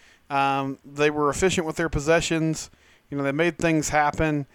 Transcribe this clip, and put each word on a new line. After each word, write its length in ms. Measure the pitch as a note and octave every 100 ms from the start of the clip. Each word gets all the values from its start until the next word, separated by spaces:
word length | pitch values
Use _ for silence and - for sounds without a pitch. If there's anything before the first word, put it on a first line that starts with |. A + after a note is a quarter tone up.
| - _ -
um, 480 | C#3+ C#3 C#3 C3+ C3+
they 240 | - C#3+ D3+
were 220 | D3+ D3
efficient 360 | C3+ F#3+ F3 D#3+
with 100 | D#3
their 120 | E3
possessions. 800 | D#3 C#3+ E3 D#3 E3 D#3+ D3+ - _ _ _ _
You 80 | C#3+
know, 80 |
they 80 | C#3
made 240 | C#3 E3+ D#3+
things 320 | E3+ D#3+ C#3+
happen. 560 | D3+ D3 - D#3+ D3 C3+